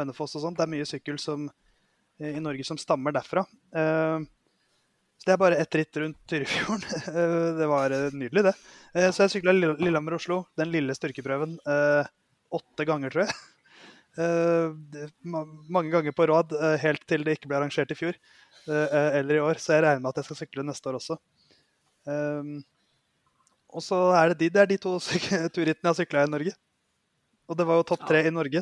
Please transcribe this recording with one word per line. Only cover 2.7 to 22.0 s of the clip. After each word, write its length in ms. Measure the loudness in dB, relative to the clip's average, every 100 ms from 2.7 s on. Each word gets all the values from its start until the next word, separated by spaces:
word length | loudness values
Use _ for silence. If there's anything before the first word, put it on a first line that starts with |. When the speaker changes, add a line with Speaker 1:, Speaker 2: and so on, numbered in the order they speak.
| -8
Speaker 1:
stammer 340 | -2 0 0
derfra. 320 | -4 -2 -4 -4 _ _
Eh, 460 | -2 0 0 0 -2 -6 _ _ _ _ _ _ _ _ _
så 60 | 0
det 60 |
er 20 | 4
bare 220 | 4 4
ett 160 | 2
ritt 180 | 0 0 -4
rundt 200 | -6 -8 -6
Tyrifjorden. 520 | -4 -2 -4 -4 -6
<laughs> 280 | -6 -8 -6
Eh, 480 | 0 0 2 0 0
det 80 | 2
var, 220 | 2 2
eh, 200 | 0 -2
nydelig, 320 | -4 -2 2
det. 100 | 4 2 -6 -20 -8
Eh, 160 | 2 2
så 160 | 4 2
jeg 140 | 4
syklet 160 | 4 4
Lill-, 160 | 4 2
Lillehammer-Oslo, 680 | 2 0 0 -6 -4 -4 -4 -4
den 140 | -2
lille 240 | 0 -2
styrkeprøven, 640 | -4 -6 -6 -4 -2 -4 -6 -2
eh, 380 | 2 4 4 0 _ _ _ -8
åtte 340 | -8 -8 -6 -2
ganger, 240 | -2 -2
tror 160 | -2 -2
jeg. 80 | -4 -12 _ _ -20 -20 -20 _ -4
Eh, 540 | 0 2 2 2 0 -4 -14
det, 220 | -14 -16 _
ma-, 220 | -10 -8 -8 -14 -4
mange 180 | -2 2
ganger 180 | 2 2
på 140 | 2 4
råd, 260 | 4 2 0
eh, 160 | 0 2
helt 280 | 0 -2 -2
til 160 | -2
det 160 | 0 -2
ikke 80 | -2
ble 80 | -4
arrangert 320 | -2 -2 -4
i 20 |
fjor, 180 | -2 -6 -6 _ _ _ _ -4
eh, 220 | -2 2
eh, 280 | 2 2 2
eller 160 | 2 2
i 20 |
år, 160 | 2
så 180 | -2 2 4
jeg 60 |
regner 160 | 4 2
med 60 | 0
at 60 | -6
jeg 80 |
skal 120 | -8 -12
sykle 280 | -12 -8 -8
neste 240 | -8 -8
år 60 | -8
også. 180 | -8 -10 _ _ _ _ _ _ _ _